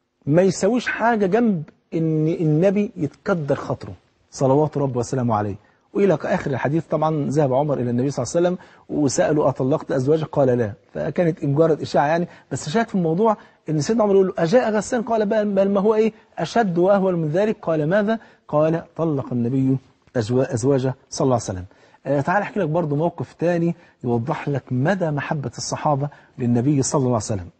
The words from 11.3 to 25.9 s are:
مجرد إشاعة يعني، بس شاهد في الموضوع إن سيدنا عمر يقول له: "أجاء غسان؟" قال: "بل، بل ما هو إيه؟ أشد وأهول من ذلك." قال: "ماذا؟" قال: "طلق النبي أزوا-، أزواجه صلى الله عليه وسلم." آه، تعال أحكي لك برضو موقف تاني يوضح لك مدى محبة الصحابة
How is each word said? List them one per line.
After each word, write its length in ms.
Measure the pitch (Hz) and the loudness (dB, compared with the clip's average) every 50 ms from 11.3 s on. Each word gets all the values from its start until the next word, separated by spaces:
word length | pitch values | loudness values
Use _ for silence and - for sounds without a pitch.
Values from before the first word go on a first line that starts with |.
| 165 - - | 0 -2 -2
مجرد 360 | 143 139 147 160 165 156 - | 0 2 2 4 2 2 0
إشاعة 260 | 143 - - 170 147 147 | -2 -2 0 0 2 2
يعني، 200 | 165 170 175 - - - - - | 2 0 -2 -4 -8 -14 -14 -10
بس 180 | 135 127 - 156 | -10 -8 -6 -4
شاهد 180 | 147 226 233 - | -2 -2 -2 0
في 80 | - | 0
الموضوع 420 | 196 175 160 160 175 220 226 208 - - - _ _ _ - | 0 0 0 0 2 2 2 0 0 -4 -16 _ _ _ -4
إن 120 | 151 156 | -2 -2
سيدنا 220 | 139 - 226 233 214 | 0 0 0 2 2
عمر 100 | 208 196 | 4 4
يقول 140 | 196 190 180 | 4 4 2
له: 60 | - - | 0 -2
"أجاء 340 | 170 170 196 254 240 220 | 0 2 2 2 2 2
غسان؟" 300 | 208 214 190 - 254 240 | 0 -2 -2 -2 -4 -4
قال: 240 | 208 240 226 220 220 | -2 -2 -2 0 0
"بل، 280 | 202 226 214 208 208 196 | 0 0 0 0 0 0
بل 160 | 196 196 196 | 0 2 2
ما 100 | 202 196 | 2 2
هو 160 | 185 214 220 | 2 2 4
إيه؟ 180 | 220 220 220 214 - - _ _ - | 4 2 0 0 -4 -12 _ _ -6
أشد 400 | 175 - - 233 233 190 165 170 | -6 -2 0 0 0 2 2 2
وأهول 400 | 175 190 202 202 185 190 180 170 | 4 4 4 4 2 2 0 0
من 100 | 160 151 | 0 0
ذلك." 300 | 147 185 208 220 - - | 0 0 0 0 -2 -2
قال: 280 | - 170 160 160 147 151 | -2 -2 0 0 0 2
"ماذا؟" 300 | 185 214 208 208 226 220 - - - _ _ - | 2 2 2 0 -2 -4 -6 -12 -20 _ _ -2
قال: 360 | 151 151 156 160 165 165 - - _ | 0 2 2 2 2 -2 -4 -8 _
"طلق 300 | - 160 165 147 135 - - 127 | -4 -2 -2 -2 -2 -4 -4 -2
النبي 440 | 123 117 120 135 135 131 131 135 135 - _ _ _ _ _ - 127 | -2 -2 0 0 0 2 2 0 0 -4 _ _ _ _ _ -4 -4
أزوا-، 360 | 110 104 123 127 135 - - | -2 0 2 0 0 0 0
أزواجه 420 | 110 113 139 143 131 127 131 127 - _ _ | 0 0 2 2 2 0 -2 -4 -6 _ _
صلى 160 | - - 156 | -6 -2 0
الله 100 | 135 123 | 0 0
عليه 80 | 113 - | 0 -2
وسلم." 220 | - 98 90 90 - _ _ _ _ _ _ - | -4 -8 -8 -10 -14 _ _ _ _ _ _ -6
آه، 160 | 147 139 143 | -2 -2 0
تعال 200 | 139 170 180 208 | 0 0 0 0
أحكي 180 | 196 - - 214 | -2 -2 -4 -4
لك 100 | 185 147 | -2 -2
برضو 260 | 151 175 170 151 143 | 0 -2 -2 -2 -2
موقف 380 | 143 165 170 - - - - - | -2 -2 -2 -4 -6 -10 -12 -8
تاني 420 | - 160 170 175 170 170 170 165 - - - _ _ - | -4 -2 -2 0 0 0 -2 -2 -4 -10 -20 _ _ -4
يوضح 460 | 120 120 120 117 143 151 - - 147 | -2 -2 -2 -2 -4 -6 -6 -4 -4
لك 140 | 143 127 - - | -4 -4 -4 -4
مدى 400 | 127 123 131 165 208 185 180 156 | -2 0 0 0 0 0 -2 -2
محبة 400 | 147 143 - - 165 151 139 135 - - | -2 -4 -4 -4 -4 -4 -6 -8 -8 -10
الصحابة 520 | - - 139 - - 156 | -10 -8 -6 -4 -2 0